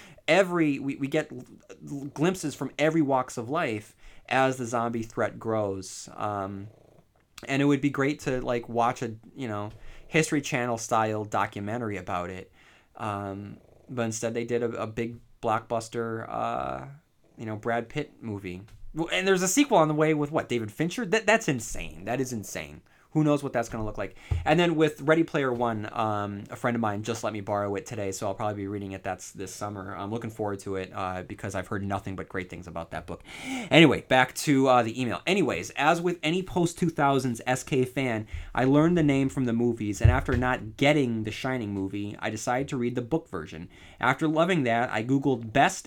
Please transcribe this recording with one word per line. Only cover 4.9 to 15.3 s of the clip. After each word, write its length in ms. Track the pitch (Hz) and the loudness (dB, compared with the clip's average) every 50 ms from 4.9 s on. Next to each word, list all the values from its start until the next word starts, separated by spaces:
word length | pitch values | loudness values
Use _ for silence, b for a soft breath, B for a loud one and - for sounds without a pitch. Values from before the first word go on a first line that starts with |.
| 117 117 | -2 -4
threat 360 | 110 110 - - 113 98 - 113 | -6 -4 -2 -2 -2 -2 -2 -4
grows. 680 | 110 113 110 110 107 101 98 95 92 - - - - - - | -4 -2 0 0 0 -2 -4 -6 -8 -12 -14 -14 -16 -14 -8
Um, 520 | - 107 104 104 101 98 95 98 95 101 104 - _ - - _ - _ _ _ _ _ _ _ - - | -6 -4 -4 -4 -4 -4 -6 -8 -10 -12 -14 -16 _ -20 -20 _ -20 _ _ _ _ _ _ _ -14 -6
and 140 | - 135 135 | -2 0 2
it 60 | 143 | 4
would 160 | 143 143 135 | 4 4 4
be 80 | 135 143 | 2 0
great 300 | 139 139 135 143 151 - | 0 0 0 0 -2 -2
to, 200 | - 147 131 127 | -4 -4 -2 -2
like, 300 | 123 123 123 120 117 - | -2 -2 -2 -2 -4 -2
watch 320 | 113 117 117 120 127 - | 0 2 2 2 0 -2
a, 100 | 127 117 110 110 - - - | -6 -8 -8 -10 -16 -18 -12
you 100 | 135 135 | -10 -8
know, 260 | 113 104 104 104 107 - B B B B B B | -6 -6 -6 -6 -8 -12 B B B B B B
History 340 | - - 160 156 - 160 147 | 0 2 2 2 4 0 0
Channel 380 | 131 - 151 127 120 123 117 110 | 0 0 -2 -2 0 -2 -2 -4
style 460 | - - 120 110 110 110 107 110 107 | -2 0 2 2 2 2 0 -2 -4
documentary 760 | 107 113 104 101 107 - 104 101 101 110 123 120 107 101 90 | -2 0 0 0 0 -2 -6 -6 -6 -4 -4 -4 -4 -4 -6
about 320 | 90 98 98 87 87 90 | -6 -4 -4 -4 -4 -6
it. 200 | 92 92 - b b b b b b b b b _ | -8 -12 -14 b b b b b b b b b _
Um, 600 | - 117 107 104 101 101 98 98 98 104 104 - - - _ _ _ _ - | -10 -6 -6 -6 -4 -6 -6 -8 -8 -10 -12 -14 -16 -20 _ _ _ _ -8
but 120 | 131 123 | -4 -2
instead 300 | 117 113 110 - - 113 | -2 -2 -2 -2 -4 -4
they 120 | 113 120 117 | -2 -2 -2
did 180 | 117 120 117 | -2 0 0
a, 80 | 120 117 117 - | 0 -2 -2 -4
a 40 | 107 | -6
big 320 | 110 110 120 117 117 120 - - - | -6 -4 -4 -4 -6 -6 -10 -18 -20